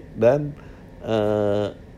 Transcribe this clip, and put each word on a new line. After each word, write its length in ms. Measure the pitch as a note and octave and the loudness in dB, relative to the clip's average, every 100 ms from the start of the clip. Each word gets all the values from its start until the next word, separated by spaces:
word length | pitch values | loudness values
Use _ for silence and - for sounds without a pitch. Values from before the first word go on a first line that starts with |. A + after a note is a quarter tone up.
| - - | -6 2
dan, 400 | A2+ C#3+ D3 C#3+ - - - - | 4 4 0 -8 -16 -20 -20 -12
eh, 640 | - A2+ G#2 G#2+ G#2 G#2 G2+ - - | -2 0 2 2 2 2 -2 -6 -18